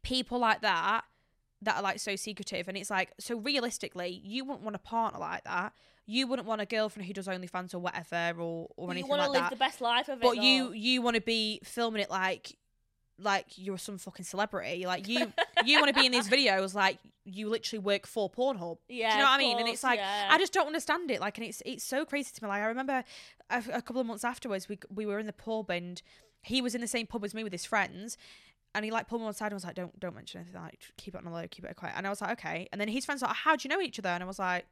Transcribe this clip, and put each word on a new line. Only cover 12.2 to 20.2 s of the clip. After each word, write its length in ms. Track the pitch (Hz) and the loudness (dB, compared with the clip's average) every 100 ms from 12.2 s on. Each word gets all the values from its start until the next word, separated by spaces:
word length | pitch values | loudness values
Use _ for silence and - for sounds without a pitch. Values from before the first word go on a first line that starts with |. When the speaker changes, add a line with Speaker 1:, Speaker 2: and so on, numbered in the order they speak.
| 190 180 - - _ _ _ _ _ - | 0 0 -8 -18 _ _ _ _ _ -4
Speaker 1:
like 260 | 202 196 - - | 2 2 0 -10
you're 220 | 185 190 | -6 -6
some 200 | - 196 | -6 -10
fucking 280 | - - 180 | -10 -12 -8
celebrity. 600 | 185 208 196 104 180 180 | -2 0 0 -4 -4 -2
Like, 220 | 180 190 | -4 0
you, 240 | 247 233 254 349 | 0 2 0 2
Speaker 2:
<laughs> 160 | - | 4
Speaker 1:
you 160 | 233 302 | 8 8
wanna 140 | 294 | 8
be 120 | 269 269 | 6 6
in 60 | |
these 160 | 247 202 | 6 4
videos 460 | 262 254 190 190 | 6 6 4 2
like 240 | 196 190 - - _ | 4 2 2 -12 _
you 240 | - 190 214 | -14 -8 -4
literally 320 | 226 - 220 | -2 -2 -4
work 240 | 196 202 - | 0 0 0
for 240 | 233 196 | -2 -2
Pornhub. 500 | - 254 233 170 165 _ | 0 0 0 -6 -10 _
Speaker 2:
Yeah, 220 | 247 220 | -2 2
Speaker 1:
Do 60 | 214 | 6
you 60 | |
know 60 | 277 | 8
what 60 | 269 | 8
Speaker 2:
of 0 | |
Speaker 1:
I 20 | |
mean? 200 | 269 233 | 6 4
And 80 | 233 | 2
Speaker 2:
course, 80 | 226 | 2
Speaker 1:
it's 80 | |
like, 160 | 262 233 | 2 2
Speaker 2:
yeah. 280 | 196 208 | 2 0